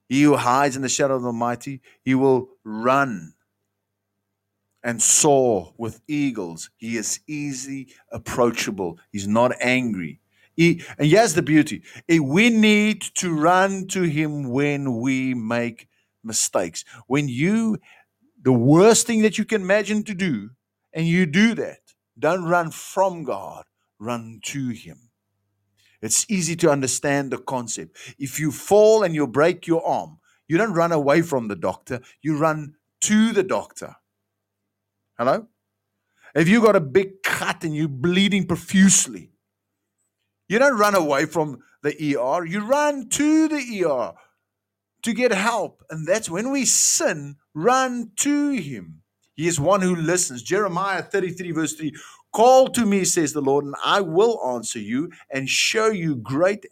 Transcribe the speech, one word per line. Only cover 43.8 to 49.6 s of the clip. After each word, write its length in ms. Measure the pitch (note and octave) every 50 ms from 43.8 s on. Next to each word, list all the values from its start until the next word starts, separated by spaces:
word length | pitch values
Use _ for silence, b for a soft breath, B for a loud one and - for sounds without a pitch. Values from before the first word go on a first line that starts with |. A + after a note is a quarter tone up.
| F3
R 300 | D#3+ C#3 B2 A2+ F2+ E2+ b b b b b b _ _ _ _ _ _ _ _ _ _ _ -
to 100 | A3+ A3+
get 200 | F#3+ B3 A#3+ G#3+
help. 520 | F#3 G3 A#3 A#3 A3 F3 C#3+ - _ _ -
And 160 | D#3+ D#3 D#3 D#3
that's 200 | F#3+ A3 A3 -
when 220 | E3 F3+ A3 C4
we 140 | C4+ C#4 B3
sin, 720 | - - - - - - - E4+ C4 F#3 D3+ C#3+ C#3+ C#3+ - _ _ -
run 560 | D3+ E3 A3+ B3+ C4 C4 B3+ B3 A#3+ A3+ A3+ -
to 340 | - - C#4 D4 D4 C#4+ D4
him. 520 | C#4 A#3 D#3+ C#3 C3+ G#2 F2 D#2+ D#2+ D#2 _ _ _ _ _ _ _
He 120 | - D#3
is 140 | E3+ - C#3+